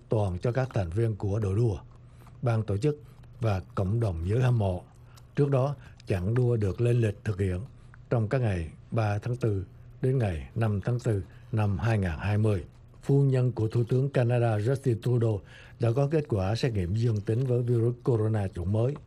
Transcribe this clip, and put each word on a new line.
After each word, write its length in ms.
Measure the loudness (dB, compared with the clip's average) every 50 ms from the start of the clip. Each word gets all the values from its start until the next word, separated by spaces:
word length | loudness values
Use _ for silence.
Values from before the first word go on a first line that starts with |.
| -4 -2
toàn 280 | 0 0 0 0 -2 -2
cho 120 | -2 -2
các 180 | 0 0 -2 -2 -2
thành 160 | -2 -2 -2
viên 260 | 0 0 0 0 -2
của 240 | -2 -2 -2 -2 0
đội 160 | 0 0 0
đua, 220 | 2 2 0 0 -4 -8 -14 -20 -20 -20 -20 -20 -20 -20 -20 -12 -6
ban 220 | -2 0 0 0 0
tổ 140 | -2 -2 0
chức 240 | 0 0 -2 -2 -6 -20 -20 -20 -20 -18 -8 -4
và 220 | -2 0 0 0 -4 -6 -4
cộng 240 | -4 -2 0 0 0
đồng 300 | 0 0 -2 -2 -2 0
giới 120 | 2 2
hâm 180 | 2 2 2 2
mộ. 240 | 2 0 0 -2 -6 -12 -20 -20 -20 -20 -20 -20 -20 -6 0
Trước 140 | 0 2 4
đó, 260 | 4 2 2 0 -2 -6 -12 -20 -20 -12 -6 -4
chặng 260 | -2 -2 0 0 0
đua 220 | 2 2 2 2
được 260 | 2 0 0 0 0
lên 200 | 2 2 2 2
lịch 160 | 2 0 -2 -4 -4
thực 160 | -4 -2 -2
hiện 220 | -2 -2 -2 -4 -6 -10 -14 -20 -20 -20 -20 -16 -6 -2
trong 180 | 0 0 0 0
các 140 | 0 0
ngày 280 | 0 0 0 -2 -4 -6 -10 -16 -12 -6
ba 260 | -2 -2 0 0 -2 -2
tháng 180 | -4 -4 -4
tư 300 | -2 0 0 0 -2 -4 -8 -12 -18 -20 -20 -10 -4
đến 160 | -2 0 0 0
ngày 320 | 0 0 -2 -4 -8 -8 -4
năm 260 | -2 0 0 0 -2 -2
tháng 140 | -2 -2 -2
tư 240 | 0 0 0 -2 -2 -6 -12 -20 -10 -4
năm 260 | -2 0 0 0 0 0
hai 200 | 0 0 2 2
ngàn 220 | 0 0 -2 -2
hai 180 | -2 0 2 2
mươi. 260 | 2 2 2 0 -2 -6 -14 -20 -20 -20 -20 -8 -2
Phu 180 | 2 2 4
nhân 300 | 4 4 4 2 2 0
của 160 | 0 0 -2 0
Thủ 160 | 0 0 0
tướng 260 | 2 2 0 2 2
Canada 480 | 2 2 2 4 4 2 2 2 2 2
Justin 380 | 0 0 0 0 0 0 0 0
Trudeau 400 | 0 0 2 2 2 2 0 -2 -4 -10 -18 -20 -20 -16 -6 -2
đã 120 | 0 0 2
có 120 | 2 2 2
kết 140 | 2 0 0 0
quả 260 | 0 0 2 0 0
xét 180 | 0 0 0 0
nghiệm 220 | 0 -2 0 0
dương 260 | 0 0 0 0 0
tính 240 | 0 0 0 0 0
với 160 | 0 0 0
virus 340 | 0 0 2 2 2 0 -2 -2 0
corona 440 | 0 2 2 2 2 0 0 -2 -4
chủng 240 | -4 -6 -4 -2
mới. 220 | 0 0 0 0 -2 -6 -10